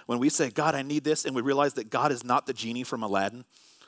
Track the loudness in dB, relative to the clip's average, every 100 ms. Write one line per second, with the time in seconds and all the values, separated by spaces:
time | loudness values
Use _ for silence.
0 | -4 0 2 4 2 0 0 0 0 -2
1 | 0 0 0 -2 2 2 2 0 -4 0
2 | 0 0 0 0 0 -6 -6 -6 -6 -4
3 | -2 0 0 -4 -18 _ -20 -20